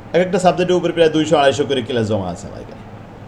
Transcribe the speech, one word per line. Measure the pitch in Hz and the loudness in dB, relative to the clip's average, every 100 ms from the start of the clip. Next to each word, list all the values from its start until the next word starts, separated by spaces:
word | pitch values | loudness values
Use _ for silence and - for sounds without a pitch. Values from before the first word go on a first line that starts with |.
| - | -2
এক | 160 180 | 0 2
একটা | 185 | 2
সাবজেক্টের | 175 165 175 180 | 2 2 2 2
উপরে | 175 | 0
প্রায় | 165 160 151 | 2 4 4
দুইশো | 151 156 | 2 4
আড়াইশো | 139 131 127 | 4 2 0
করে | 135 | -2
ক্লাস | 113 123 107 | -2 -2 0
জমা | 107 90 | -2 -4
আছে | 85 - | -8 -12
আমার | 58 | -14
এখানে। | - - - - - - | -14 -16 -16 -18 -18 -18